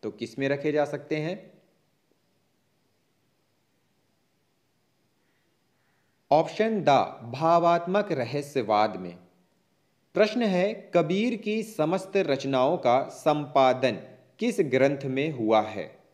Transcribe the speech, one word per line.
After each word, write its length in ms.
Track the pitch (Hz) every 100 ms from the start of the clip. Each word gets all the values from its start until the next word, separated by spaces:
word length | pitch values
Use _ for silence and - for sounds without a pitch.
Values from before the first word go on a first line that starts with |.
तो 80 | 110
किस 280 | - 113 -
में 80 | 135
रखे 220 | 143 151
जा 120 | 151
सकते 320 | 147 139 - 156
हैं? 180 | 156 196 - _ _ _ _ _ _ _ _ _ _ _ _ _ _ _ _ _ _ _ _ _ _ _ _ _ _ _ _ _ _ _ _ _ _ _ _ _ _ _ _ _ _ _ _ _ _ _ _
ऑप्शन 500 | 151 160 - 220 220
दा, 200 | 147 135 90 - 117
भावात्मक 800 | 127 160 170 170 170 170 196 202
रहस्यवाद 840 | 151 117 143 143 139 107 104 107 95
में। 200 | 90 87 - _ _ _ _ _ _ _ _
प्रश्न 280 | - 208 247
है, 280 | 226 180 196 226 -
कबीर 420 | 180 156 190 233 233
की 260 | 208 214
समस्त 540 | 220 - 156 185 185 202
रचनाओं 580 | 170 135 139 131 131 175
का 220 | 127 123 -
संपादन 920 | - 160 151 143 139 131 127 131 98 - - _ _
किस 220 | 247 202 160
ग्रंथ 380 | 131 135 143 139
में 240 | 131 151
हुआ 300 | 139 107 110
है? 220 | 107 101 80 - _